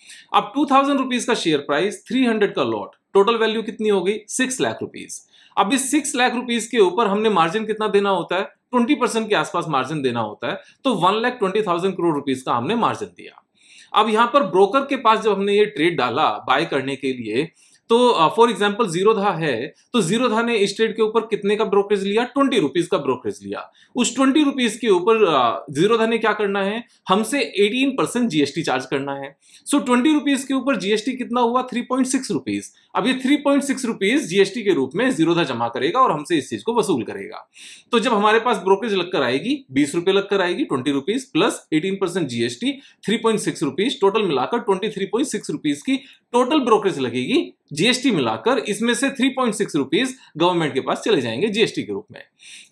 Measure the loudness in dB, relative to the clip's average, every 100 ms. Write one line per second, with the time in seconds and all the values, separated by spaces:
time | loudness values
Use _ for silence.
0 | -20 -20 -2 0 0 -2 2 4 4 0
1 | 0 -2 -2 -2 0 0 0 0 0 -4
2 | -4 0 2 2 0 0 -2 -2 -6 -14
3 | _ 4 4 2 0 -2 -6 -4 0 2
4 | 0 -4 -4 -4 -2 -2 -2 -4 -8 -12
5 | -16 -16 -20 _ _ 0 2 0 0 -2
6 | 0 0 0 0 -2 -4 0 4 4 4
7 | 0 2 2 2 2 0 -4 -4 0 2
8 | 2 0 -2 -4 -4 _ _ 0 2 2
9 | 0 -2 0 0 0 -4 -2 -2 -2 -2
10 | -2 -2 -4 -6 -8 -8 -12 _ -4 0
11 | 2 2 -2 -2 -2 0 0 0 -2 -2
12 | -2 -2 -2 -4 -2 -2 0 0 -2 -2
13 | -8 -14 -20 -20 _ _ _ -20 -2 0
14 | 2 2 4 2 2 4 4 2 0 0
15 | 2 2 2 0 2 2 2 2 0 2
16 | 0 2 0 0 0 0 0 -2 -4 -4
17 | -4 -6 -4 -2 -2 _ _ _ 2 4
18 | 4 6 4 6 4 4 0 0 -2 2
19 | 2 2 0 0 -2 -2 -6 -12 _ 0
20 | 0 0 0 0 0 0 0 0 -2 0
21 | 0 0 -2 -2 -2 0 0 0 2 0
22 | 0 -2 -2 0 0 2 0 0 0 0
23 | 0 -4 -4 -8 -10 -12 -12 _ _ -2
24 | -2 2 2 4 2 2 -2 0 2 2
25 | 4 4 4 4 2 0 -4 0 2 2
26 | 2 0 0 0 -2 -2 -2 -4 -10 _
27 | 0 0 0 -2 -2 2 2 2 0 0
28 | -2 0 0 0 0 -2 -2 -4 -2 -4
29 | -4 -8 -10 -16 _ -18 -4 -2 2 2
30 | 4 2 0 -2 -2 -4 -2 -2 -2 -2
31 | -2 -6 -4 -2 0 0 -2 -6 -4 -2
32 | 0 -2 -4 -6 -4 -6 -8 _ _ -2
33 | -2 0 0 2 2 2 0 -2 -4 -2
34 | 0 0 2 2 2 0 0 0 0 0
35 | 0 2 2 2 0 -2 -4 -2 0 2
36 | 2 0 -2 -2 -2 -6 -2 0 0 -2
37 | -4 -10 -12 -14 -18 -20 -20 -20 _ 0
38 | 2 2 4 4 2 0 2 0 0 -2
39 | -2 0 0 0 -2 -6 -4 -2 0 0
40 | 0 0 2 0 0 -2 -2 -2 -2 -2
41 | -2 -4 -2 0 0 -2 -2 -2 -2 -2
42 | -4 -2 -4 -2 -4 -4 -6 -6 -12 _
43 | -4 0 0 0 -2 -4 -4 -2 -4 0
44 | 0 2 0 0 -2 -2 -2 -2 -4 -6
45 | -4 -2 -2 -4 -6 -6 -4 -4 -2 -4
46 | -4 _ _ 0 2 2 4 2 2 -2
47 | -2 -2 -2 -2 -2 -10 -10 0 0 2
48 | 2 2 0 0 0 0 -2 -2 -2 0
49 | -2 0 -2 0 -2 -2 -2 -2 0 0
50 | -2 -6 -12 0 2 2 0 -2 -4 -2
51 | 0 0 0 -2 -2 0 0 0 -6 -8
52 | -10 -18 -20 _ -20 -20 -2